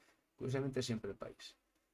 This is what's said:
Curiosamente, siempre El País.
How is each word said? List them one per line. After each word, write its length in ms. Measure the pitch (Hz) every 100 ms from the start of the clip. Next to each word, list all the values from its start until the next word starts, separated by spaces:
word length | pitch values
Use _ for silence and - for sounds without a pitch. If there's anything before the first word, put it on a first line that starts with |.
| - - _ -
Curiosamente, 460 | 127 135 139 127
siempre 280 | 120 110 101
El 60 | 95
País. 380 | - - - - _ _ _